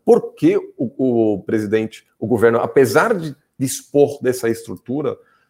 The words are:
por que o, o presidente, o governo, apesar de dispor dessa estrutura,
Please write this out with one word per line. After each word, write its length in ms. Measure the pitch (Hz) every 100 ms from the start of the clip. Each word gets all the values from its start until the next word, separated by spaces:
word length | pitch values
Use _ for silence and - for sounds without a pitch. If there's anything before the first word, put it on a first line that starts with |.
por 300 | - 233 -
que 220 | - 151 202
o, 760 | - - 120 - 131 117 110
o 80 | 98
presidente, 640 | - 110 104 110 110 - _ -
o 80 | 107
governo, 340 | 113 117 117
apesar 520 | - 139 123 143 220
de 240 | 202 160 139 _ -
dispor 640 | 131 - - 143 143 -
dessa 260 | 123 123 113
estrutura, 720 | 113 - 95 - 135 135 - _ _ _